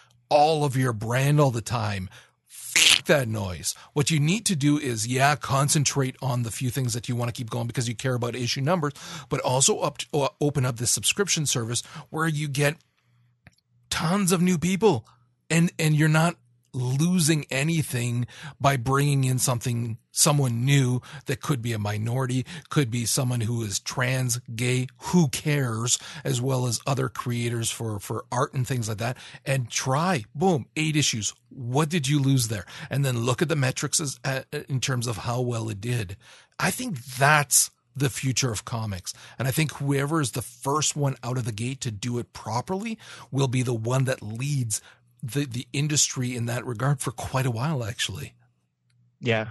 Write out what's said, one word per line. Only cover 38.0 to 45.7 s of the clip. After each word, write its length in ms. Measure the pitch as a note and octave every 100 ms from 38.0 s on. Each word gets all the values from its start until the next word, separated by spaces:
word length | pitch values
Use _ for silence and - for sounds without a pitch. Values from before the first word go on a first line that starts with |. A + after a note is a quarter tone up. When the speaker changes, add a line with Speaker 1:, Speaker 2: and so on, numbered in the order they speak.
| C3+
Speaker 1:
future 400 | - C3+ B2 B2+
of 140 | G#2+ -
comics. 480 | A#2 A2 F#2 - - - -
And 100 | C3
I 20 |
think 220 | C#3 D#3 -
whoever 440 | C#3+ C#3 C#3+ E3
is 120 | B2+
the 100 | B2+
first 520 | - - C3+ D3+ D3
one 220 | D#3 C#3 C3+
out 140 | A#2+ C3
of 80 | A#2+
the 60 |
gate 280 | G#2 A#2+ C3+
to 80 | B2
do 280 | G2+ B2 A#2+
it 160 | -
properly 640 | - - A2+ B2+ F#3+ A3+ A3 - - -
will 180 | C3+ C3+
be 140 | B2+
the 100 | B2
one 320 | A#2+ A2+ C3
that 160 | C3 C3
leads 600 | G#2 A2+ C#3 C#3+ A#2 - - - _ _
the, 220 | A#2+ C#3 C#3+
the 200 | A#2+ -